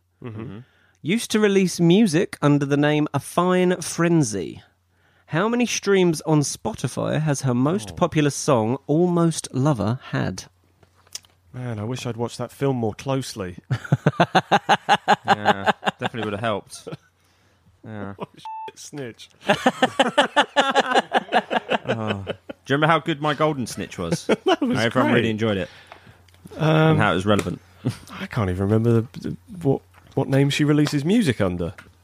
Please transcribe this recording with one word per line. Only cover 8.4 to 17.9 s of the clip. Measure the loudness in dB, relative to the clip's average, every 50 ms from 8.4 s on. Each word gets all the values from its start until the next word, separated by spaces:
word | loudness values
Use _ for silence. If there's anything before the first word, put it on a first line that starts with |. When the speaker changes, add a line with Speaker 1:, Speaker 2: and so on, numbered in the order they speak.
| 0 2 2 2 2 0 -2 -4 _
Speaker 3:
Almost | -2 0 2 2 2 2 2 2 2 0 -2 -6 -6 -4
Lover, | 0 0 0 0 0 0 -2 -2 -4 -6 -8
had? | -6 -4 -4 -4 -6 -8 -12 -18 _ _ _ _ _ _ _ _ _ _ _ _ -20 -20 _ _ _ _ _ _ -14
Speaker 1:
Man, | -10 -8 -8 -6 -6
I | -6
wish | -6 -6 -6 -6
I'd | -6 -6
watched | -4 -6 -6 -6
that | -8 -10 -8
film | -6 -2 -2 0 0
more | 0 -2 -2 -4
closely. | -4 -4 -4 -4 -4 -4 -6 -8 -10 -10 -10 -10 -10 -8
Speaker 2:
<laughs> | -6 -6 -6 -2 0 0 2 2 2 2 2 2 2 2 0 0 2 0 0 2 2 0 0 2 0 0 2 2 2 0 2 2
Yeah, | 0 0 2 2 0 0 0 0 -2 -2 _ -2 -6 -6 -4
definitely | -6 -6 -6 -6 -6
would | -6 -4
have | -4
helped. | -2 -2 -2 -4 -6 -10 -18 -18 -16 -16 -16 -16 _ _ _ _ _ _ _ _ _ _ _ _ _ _ _ _ -18
Yeah. | -16